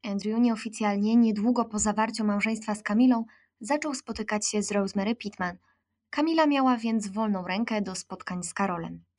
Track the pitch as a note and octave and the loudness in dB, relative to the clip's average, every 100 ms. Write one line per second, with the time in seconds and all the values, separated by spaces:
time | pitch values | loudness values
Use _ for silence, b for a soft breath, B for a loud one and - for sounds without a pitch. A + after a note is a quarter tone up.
0 | G#3+ G3+ G3+ A3+ A#3+ A3 A3 - G#3+ G3+ | -4 -4 -2 2 2 2 -6 -2 0 2
1 | G#3 A#3 A3+ G#3+ A3 A#3+ A3+ G#3 G#3+ G3+ | 4 6 6 4 0 2 0 0 0 0
2 | A3 A3 G#3+ G3+ G#3+ A3 - G#3 - G#3 | -2 0 -2 0 -2 -4 -4 -6 0 4
3 | B3+ A#3 A#3 b b _ G#3 D4 D4+ C4 | 6 4 0 b b _ -4 -2 -2 -8
4 | - A3 G#3+ G#3+ G#3+ G#3 G3 G3+ G3 G3 | -8 -8 -4 -2 -2 -2 -2 -2 -2 -2
5 | G3 A#3 G3+ - F3+ F3+ _ _ _ _ | -2 -4 -6 -6 -8 -8 _ _ _ _
6 | _ - D#4+ E4 D4+ C#4 C4 B3 A3+ A3 | _ -2 2 4 4 6 4 2 0 -2
7 | G#3 G3 A3 G3 F3+ F#3+ A#3 A3 F#3+ F#3 | -2 -2 0 -2 -2 -2 -2 -2 -4 -8
8 | - F#3 - F3+ E3+ - G3 F3 E3+ E3+ | -10 -12 -8 -8 -8 -2 -2 -2 -8 -12
9 | _ | _